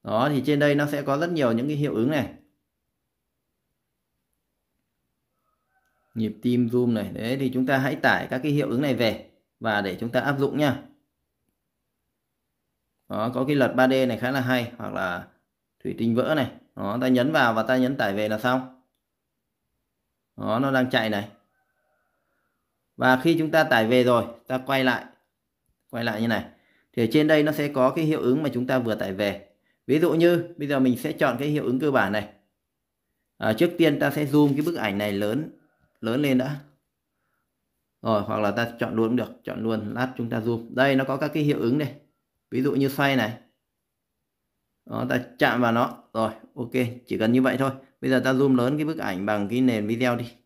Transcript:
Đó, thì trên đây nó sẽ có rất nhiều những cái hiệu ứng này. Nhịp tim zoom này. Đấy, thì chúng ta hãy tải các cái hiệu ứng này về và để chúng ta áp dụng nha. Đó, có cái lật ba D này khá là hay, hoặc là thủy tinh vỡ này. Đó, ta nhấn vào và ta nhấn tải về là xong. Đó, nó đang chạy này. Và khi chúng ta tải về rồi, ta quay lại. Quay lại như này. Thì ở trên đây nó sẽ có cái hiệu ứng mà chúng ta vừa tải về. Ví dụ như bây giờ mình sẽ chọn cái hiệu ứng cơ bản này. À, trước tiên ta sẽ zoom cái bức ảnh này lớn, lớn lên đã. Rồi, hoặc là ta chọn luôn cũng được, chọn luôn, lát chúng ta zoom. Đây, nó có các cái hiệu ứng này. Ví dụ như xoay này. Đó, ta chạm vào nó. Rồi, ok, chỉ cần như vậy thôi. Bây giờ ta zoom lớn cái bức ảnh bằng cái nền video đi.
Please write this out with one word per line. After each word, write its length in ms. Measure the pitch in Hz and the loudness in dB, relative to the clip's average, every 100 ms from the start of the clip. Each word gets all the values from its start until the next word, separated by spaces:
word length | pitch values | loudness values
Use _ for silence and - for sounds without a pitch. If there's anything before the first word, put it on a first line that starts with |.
Đó, 260 | - 107 139 | 0 0 2
thì 140 | 143 143 | 0 0
trên 140 | 147 | 2
đây 160 | 147 143 | 4 4
nó 100 | 147 | 0
sẽ 160 | 147 | -2
có 160 | 131 143 | -2 -2
rất 120 | 170 | 0
nhiều 220 | 165 127 | 2 2
những 160 | 113 139 | 2 -2
cái 80 | 147 | -2
hiệu 200 | 147 - | -2 0
ứng 160 | 123 | 0
này. 220 | 151 113 - _ _ _ _ _ _ _ _ _ _ _ _ _ _ _ _ _ _ _ _ _ _ _ _ _ _ _ _ _ _ _ _ _ _ _ _ _ | 0 -4 -8 _ _ _ _ _ _ _ _ _ _ _ _ _ _ _ _ _ _ _ _ _ _ _ _ _ _ _ _ _ _ _ _ _ _ _ _ _
Nhịp 220 | 113 110 - | -6 -6 -4
tim 260 | 123 123 117 | -2 0 0
zoom 260 | 123 120 | 0 0
này. 180 | 110 98 | -2 -4
Đấy, 240 | - 113 135 | -8 -6 -4
thì 120 | 135 | -2
chúng 120 | 127 131 | -2 -2
ta 120 | 135 | 0
hãy 180 | 131 143 | -2 0
tải 320 | 131 92 90 | 2 2 0
các 100 | 127 | -4
cái 80 | 147 | -2
hiệu 180 | 143 - | -2 0
ứng 120 | 120 | -2
này 140 | 147 120 | 0 0
về 340 | 113 95 - _ _ _ | 0 -2 -12 _ _ _
và 220 | 113 104 | -2 -2
để 160 | 98 90 | -2 -6
chúng 100 | 117 | -4
ta 100 | 123 | -2
áp 200 | 117 135 | -2 -2
dụng 180 | 139 143 | -2 0
nha. 260 | 147 117 - _ _ _ _ _ _ _ _ _ _ _ _ _ _ _ _ _ _ _ _ _ _ | 0 -2 -10 _ _ _ _ _ _ _ _ _ _ _ _ _ _ _ _ _ _ _ _ _ _
Đó, 220 | 101 113 | -4 -4
có 120 | 123 131 | -2 0
cái 100 | 147 | 2
lật 180 | 117 123 | 2 4
ba 120 | 131 | 4
D 40 | |
này 260 | 131 127 113 | 4 2 0
khá 140 | 123 | -2
là 100 | 139 | -2
hay, 300 | 123 127 117 - | 0 0 -2 -8
hoặc 160 | 104 | -8
là 340 | 101 92 90 - _ _ _ _ _ | -6 -4 -6 -10 _ _ _ _ _
thủy 120 | 101 95 | -10 -4
tinh 180 | 117 117 | 0 0
vỡ 180 | 131 156 | 0 -2
này. 160 | 113 - _ - | -2 -8 _ -10
Đó, 220 | 101 117 | -6 -2
ta 60 | 131 | 2
nhấn 240 | 127 131 | 2 4
vào 220 | 156 120 | 2 2
và 100 | 110 | 2
ta 140 | 110 127 | 2 2
nhấn 200 | 127 135 | 0 0
tải 160 | 107 | -2
về 160 | 98 107 | 0 -2
là 100 | 107 | 0
xong. 420 | 123 127 127 - _ _ _ _ _ _ _ _ _ _ _ _ _ _ _ - | 0 0 -4 -18 _ _ _ _ _ _ _ _ _ _ _ _ _ _ _ -10
Đó, 220 | 104 113 | -2 0
nó 120 | 139 | 2
đang 180 | 135 127 | 2 2
chạy 200 | 131 110 | 0 0
này. 200 | 104 110 - _ _ _ _ _ _ _ _ _ _ _ _ _ _ _ - | -4 -6 -16 _ _ _ _ _ _ _ _ _ _ _ _ _ _ _ 0
Và 220 | 127 127 | 2 4
khi 120 | 170 165 | 2 2
chúng 120 | 156 | 2
ta 120 | 156 | 2
tải 240 | 156 120 110 | 4 2 4
về 160 | 127 | 4
rồi, 220 | 123 120 104 - - | 6 2 0 -12 -6
ta 100 | 127 | -6
quay 260 | 127 135 | -2 0
lại. 220 | 131 117 - _ _ _ _ _ _ _ _ | 0 0 -6 _ _ _ _ _ _ _ _
Quay 140 | 120 | -6
lại 180 | 117 107 | -4 -2
như 60 | 117 | 0
này. 180 | 104 - - _ _ _ - | 0 -4 -18 _ _ _ -2
Thì 60 | |
ở 40 | 113 | 2
trên 160 | 151 156 | 4 4
đây 160 | 156 | 4
nó 80 | 151 | 2
sẽ 160 | 151 147 | -2 -4
có 220 | 143 127 | 2 2
cái 160 | 165 156 | 2 -2
hiệu 160 | 156 | 0
ứng 220 | 120 139 | 0 0
mà 60 | 151 | 0
chúng 140 | 123 127 | -2 0
ta 120 | 131 | 0
vừa 160 | 113 101 | 0 -4
tải 180 | 98 | -4
về. 360 | 95 101 92 - _ _ _ - | -2 -2 -4 -14 _ _ _ -2
Ví 120 | 147 | 2
dụ 140 | 170 | 2
như 400 | 156 170 170 170 - | 4 4 4 -2 -10
bây 100 | 143 | -4
giờ 120 | 143 | 2
mình 180 | 131 120 | 2 2
sẽ 140 | 151 | -4
chọn 240 | 156 151 123 | 0 0 0
cái 80 | 147 | -2
hiệu 160 | 147 101 | -2 -2
ứng 140 | 127 | 0
cơ 120 | 147 | 2
bản 200 | 131 98 | 2 2
này. 180 | 107 - _ _ _ _ _ _ _ _ _ _ _ | -2 -6 _ _ _ _ _ _ _ _ _ _ _
À, 160 | 110 | -2
trước 180 | 110 170 - | 2 0 4
tiên 220 | 160 143 | 2 2
ta 120 | 143 | -2
sẽ 140 | 147 147 | -2 2
zoom 280 | 147 147 | 4 4
cái 80 | 139 156 | 2 -2
bức 100 | 165 | -2
ảnh 220 | 107 101 | -4 -2
này 160 | 104 | -2
lớn, 380 | 98 104 120 156 - _ _ _ _ | -2 -2 -2 -4 -14 _ _ _ _
lớn 200 | 110 127 | -4 0
lên 160 | 143 127 | 2 2
đã. 220 | 131 147 - _ _ _ _ _ _ _ _ _ _ _ _ _ | 0 -6 -12 _ _ _ _ _ _ _ _ _ _ _ _ _
Rồi, 200 | 113 107 | 0 0
hoặc 180 | 104 107 | 0 -2
là 120 | 104 | 0
ta 200 | 101 117 - | 0 -4 -4
chọn 160 | 117 110 | -4 0
luôn 120 | 113 | 0
cũng 80 | 123 | 0
được, 160 | 107 - | -4 -10
chọn 200 | - - | -12 -6
luôn, 300 | 110 110 104 | -4 -4 -4
lát 200 | 110 127 131 | -4 -6 -6
chúng 120 | 113 | -6
ta 100 | 117 | -4
zoom. 360 | 113 117 117 - | -2 -4 -4 0
Đây, 200 | 139 135 | 2 2
nó 80 | |
có 140 | 135 139 | 0 -4
các 140 | 151 | -4
cái 100 | 156 | -2
hiệu 160 | 147 143 | 0 0
ứng 180 | 117 143 | 0 0
này. 180 | 139 - _ _ _ _ _ | -2 -8 _ _ _ _ _
Ví 100 | 123 | -2
dụ 140 | 139 131 | 0 2
như 140 | 139 | 0
xoay 260 | 135 139 131 | 2 0 2
này. 220 | 110 117 _ _ _ _ _ _ _ _ _ _ _ _ _ _ - | 0 -4 _ _ _ _ _ _ _ _ _ _ _ _ _ _ -10
Đó, 200 | 113 123 | -8 -2
ta 160 | 127 127 - | -4 -4 0
chạm 220 | 143 120 | 0 2
vào 100 | 120 | 2
nó. 320 | 117 135 - _ | 2 0 -4 _
Rồi, 180 | 113 110 - - - | -4 -4 -4 -18 -12
ok, 180 | 117 127 120 113 - | -6 -2 -4 -6 -8
chỉ 100 | - | -2
cần 140 | 110 | 2
như 100 | 123 | 4
vậy 160 | 127 113 | 2 0
thôi. 140 | 135 131 - _ | -2 -4 -18 _
Bây 100 | 131 | 0
giờ 100 | 131 131 | 0 2
ta 80 | |
zoom 220 | 131 139 127 | 2 4 4
lớn 220 | 120 151 | 2 0
cái 80 | 151 | -2
bức 120 | 160 | -4
ảnh 280 | 104 92 101 | -4 -4 -2
bằng 220 | 107 101 | -2 0
cái 120 | 120 | 0
nền 260 | 131 110 104 | 2 2 -2
video 280 | 117 127 120 | 0 0 -2
đi. 160 | 117 - | -6 -14